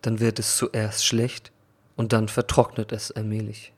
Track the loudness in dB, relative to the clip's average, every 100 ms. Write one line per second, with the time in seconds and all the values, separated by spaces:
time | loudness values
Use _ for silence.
0 | 0 2 2 2 -2 0 0 0 -2 0
1 | 0 2 0 -4 -18 _ _ _ _ -4
2 | 2 4 2 0 0 4 2 2 -6 -6
3 | -8 -6 -4 -4 -4 -10 -16